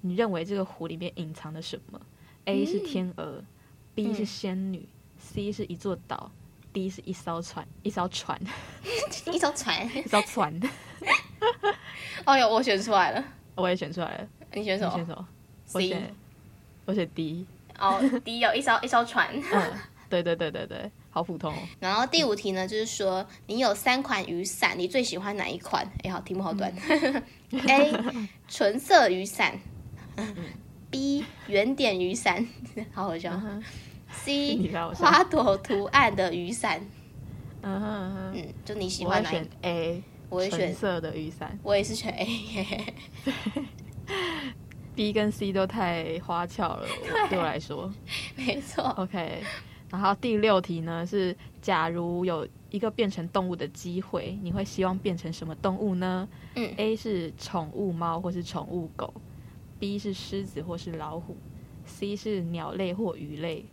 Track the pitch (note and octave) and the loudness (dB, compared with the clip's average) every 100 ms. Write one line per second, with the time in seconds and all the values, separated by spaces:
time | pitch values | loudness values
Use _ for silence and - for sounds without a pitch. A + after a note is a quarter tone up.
0 | F#3 F3+ A3+ F3 E3+ G3+ F#3+ - E3 E3 | -2 2 2 2 -2 -2 -2 -4 -8 -6
1 | F3 - D#3 D#3+ D#3 D#3+ D#3+ - - - | -8 -6 -8 -8 -10 -10 -8 -10 -12 -18
2 | - - - - - G3 - G4 F#4 C4+ | -18 -20 -20 -10 0 2 2 0 0 -2
3 | F3+ F3 D#3 C3+ - - - - - - | -2 -4 -8 -10 -14 -20 -20 -20 -10 -2
4 | G#3+ G#3+ G#3+ - G3 F#3 F#3+ F3+ - - | 0 0 -2 -2 -4 -2 -2 -4 -10 -20
5 | - - - - G3+ G#3+ G#3 E3+ G3+ F3 | -20 -20 -8 -4 -4 -4 -6 -4 -4 -4
6 | - - - - - - - G3 F#3+ F#3 | -6 -8 -8 -16 -20 -20 -8 -4 -4 -4
7 | - F#3 - E3 E3+ - D#3+ - G#3 G3 | -8 -8 -4 -4 -6 -10 -12 -6 -4 -2
8 | F3+ - - - F#3+ - - - F#4+ A#4 | -2 -4 -6 -6 -6 -8 -12 -12 -4 -2
9 | D5 - - E4+ D#4+ D4 - E3+ A3+ C4 | -2 -4 -2 2 2 2 0 0 0 -4
10 | E4 G#3 G#3+ - E3 D#3+ B3+ - - - | 2 2 2 0 0 0 -4 -4 -16 -8
11 | - C6+ - - A4 A#4+ G4+ G#4 - - | 2 2 2 2 2 4 2 0 -6 -12
12 | - - - C4+ A#3 A3 B3+ G3 G#3+ G3+ | -10 -2 6 8 8 6 6 4 6 6
13 | E3+ - - - - - F3+ F#3 D#3 F3 | 6 2 -4 -12 -12 0 2 2 0 -2
14 | E3 - G#3 - - - G#3+ F#3+ G#3 F3 | -4 -4 -12 -16 -10 -6 0 2 2 0
15 | E3+ - F3+ - - - - F#3 F#3 F3+ | -4 -8 -12 -16 -20 -20 -4 0 2 0
16 | - - - - - - - - - G3 | -4 -10 -20 -20 -20 -20 -20 -12 -2 0
17 | E3 - D#3+ E3+ F#3 - - - G3 G3 | 0 -2 -4 -4 -8 -16 -20 2 4 6
18 | C4 B3 - A#3 A#3 - F#3 A#3 B3+ A#3+ | 4 4 -2 2 4 4 4 2 6 4
19 | A#3 - E3 C4+ D4 C#4+ E3 G#3 - - | 4 2 2 0 2 2 2 -2 -12 -20
20 | - F3+ E3+ E3+ E3 - - - G#3 - | 0 2 2 2 0 -2 -6 -8 -8 -12
21 | - - E3+ D#3+ D#3+ D3+ F3 - F#3 G#3 | -6 -4 -2 -4 -4 -4 -8 -4 0 2
22 | B3 E4 C#4+ G#3 G3+ F#3+ F#3 G#3+ A3+ - | 4 6 6 2 0 -2 -2 -2 -4 0
23 | F#3+ F#3 G#3 - - A3 B3 G#3 - B3+ | 0 0 -4 -12 -6 2 2 4 4 2
24 | C4+ G#3+ F#3 E3+ F#3+ - A#3 - F3+ C4 | 2 0 0 -4 -4 2 2 2 0 2
25 | A#3+ - G3 G#3 F2 C#3 - - G3 - | 0 -2 -4 -4 -4 -4 -2 0 0 -4
26 | F#3+ F#3 - F#3 F#3+ G3 F#3+ - D4+ D#4+ | -4 -4 -4 -2 -2 0 -2 -4 2 4
27 | D4 C#4 - - - C4 B3+ C4+ D4 - | 4 0 -4 -18 -6 0 6 8 8 4
28 | A#3 B3 G#3 - - - G#3 A3+ - F4+ | -2 -4 -8 -10 -14 2 2 2 10 10
29 | A3+ F#3 G3 - - - - - - - | 10 6 0 2 0 0 -12 -14 -14 -14
30 | - - G#3+ F3+ E3 F3 - - - C4+ | -12 -6 -6 -6 -10 -12 -16 -18 -8 -2
31 | C#4 C#4+ A#3+ - - G3+ G#3+ C4+ B3+ F#3+ | 2 2 0 -10 2 4 4 4 4 4
32 | F3+ F#3+ G#3 F3 A#3 - - - - - | 2 2 2 2 0 -4 -10 -10 -8 -4
33 | F#3+ E3 F3 F3 G#3+ G3+ A3 - - - | -2 -2 -4 -4 -4 -6 -10 -12 -14 -16
34 | - - - C#4+ C#4+ A#3+ F3 E3 E3 - | -14 -10 -2 0 2 2 0 0 -4 6
35 | D4 D4+ F#4 D#4 A#3+ G3 - G3+ - C#4+ | 8 10 8 6 6 4 2 0 6 6
36 | A#3+ G3 F#3 F3 F3 A#3 A3 D#3+ G3+ - | 6 4 2 0 -4 -2 0 0 -4 -14
37 | - - - - - - G3+ F#3+ G#3+ G#3 | -16 -14 -12 -12 -12 -8 -4 -2 -2 -4
38 | F#3 F#3+ F#3+ F#3 D3+ - - G#3 F#3 F#3+ | -4 -6 -6 -6 -8 -10 -8 -4 -2 -2
39 | F3+ G3+ - F3+ D#3 - F3+ E3+ E3 F3 | 2 2 2 -2 -4 -4 -2 0 0 -2
40 | G3 - - F3+ F#3+ F3 F3 F3 G#3 F3 | -8 -16 -6 -2 0 2 0 0 0 0
41 | D#3+ D#3 D#3 - D#3 G3+ G3+ G3+ - A3 | -2 -4 -6 -8 -10 -6 2 2 4 -2
42 | A3 - G3 A#3 G#3+ A3 F#3+ G#3 A3 - | -4 -4 -2 -2 -4 -4 -4 -4 -6 -10
43 | - - - C4 - C#4 C4+ - - - | -16 -6 -4 -2 -4 -4 -6 -10 -14 -12
44 | - G4 F4+ D#4+ C#4 - - - - - | -6 -4 -2 -4 -8 -10 -16 -16 -12 -2
45 | G#3 G#3+ G#3 G#3 G3+ F#3+ F#3+ G#3+ F3+ E3+ | 2 4 2 0 0 2 0 2 0 0
46 | D#3+ E3 - E3+ F3 - F3 - - - | -2 -4 -2 -2 -2 0 -2 -2 -4 -6
47 | - A4+ G#4 G3+ - - - D3 F#3 G3+ | -2 2 2 2 2 0 -4 -6 -6 -8
48 | - - - - B3+ B3 C#4 - C4+ - | -8 -8 -8 -4 -2 -2 -2 -2 0 0
49 | F#3 F#3+ D#3+ - G#3 - - - - F#3 | -2 -2 -4 -6 -8 -10 -12 -18 -8 2
50 | G3 G3 B3 G#3+ G#3+ G3 F3+ E3+ E3 E3 | 2 4 2 4 6 6 4 -4 -2 -2
51 | F3 G3+ F#3 F3 - - - F3 D#3+ E3+ | 0 2 2 -2 -10 -8 2 2 2 0
52 | F3 F3 F3+ E3 - - - G3+ A3 G#3+ | 0 0 0 0 -4 -10 -8 -2 -2 0
53 | G#3 F#3+ E3+ G3+ F#3 F3 D3 - F3 F3 | 0 0 0 0 0 -2 -6 -6 -6 -4
54 | F#3+ F3+ - F#3+ F3+ F#3 G3+ - F#3 F#3+ | -2 -4 -4 -6 -2 -2 -2 0 2 2
55 | G3+ F3 E3 E3 D#3+ D#3 G3 F#3+ G#3 F3+ | 0 -2 -4 -6 -8 -2 -2 0 0 0
56 | F#3 F#3 F#3 - - - A3+ F#3+ G#3+ A3 | 0 -2 -4 -10 -10 -4 -4 0 0 0
57 | A3+ F#3+ E3 - - F3+ D#3 - G3 E3 | -2 -2 -2 -8 -6 -4 -4 -2 -2 0
58 | E3+ E3 F#3 F3 F3 F3 - F3+ D#3+ - | 0 0 -2 -4 -4 -6 -4 -4 -6 -6
59 | - - - - - - - - G3+ G3+ | -8 -8 -16 -16 -16 -18 -18 -8 -4 -2
60 | G3+ F#3 - G3 G3 - E3 E3+ - D#3+ | -4 -6 -4 -6 -4 -8 -6 -6 -6 -6
61 | D3+ D#3+ E3 - - - - - - - | -6 -8 -10 -12 -14 -16 -16 -16 -16 -6
62 | G3+ G3+ A3 G3+ E3+ E3+ D#3 F#3 F#3+ F#3 | -4 -4 -2 -2 -2 -4 -4 -2 -2 0
63 | A3 - D3 D3 E3 D#3 G#2 | -2 -4 -8 -6 -4 -6 -10